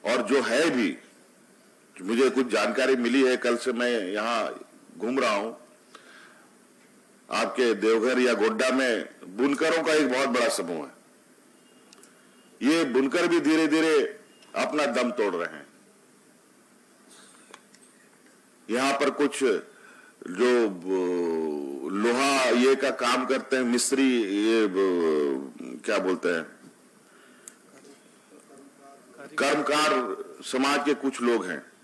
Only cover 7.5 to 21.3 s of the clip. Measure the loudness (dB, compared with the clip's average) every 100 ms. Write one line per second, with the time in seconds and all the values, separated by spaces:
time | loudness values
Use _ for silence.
7.5 | 0 0 2 2 4 2 2 2 2 0
8.5 | 2 0 2 0 -2 -4 -14 -14 -2 0
9.5 | 0 0 0 2 2 2 0 0 0 0
10.5 | -2 -6 -8 -10 -16 _ _ _ _ _
11.5 | _ _ -20 -20 -20 -20 -20 -20 _ _
12.5 | -4 0 2 2 0 0 0 2 2 4
13.5 | 2 2 2 4 2 2 -6 -20 -20 -10
14.5 | -6 -4 -2 -2 0 -2 0 -2 -2 -6
15.5 | -10 -20 -20 -20 _ _ _ _ _ _
16.5 | _ _ _ _ _ -20 -20 -20 -20 -20
17.5 | -20 _ -20 -20 -20 -20 _ -20 _ _
18.5 | _ -6 -2 0 0 -2 0 -2 2 0
19.5 | 0 -4 -20 -20 -20 -20 _ -12 0 2
20.5 | 4 2 -2 -4 -2 0 -2 -2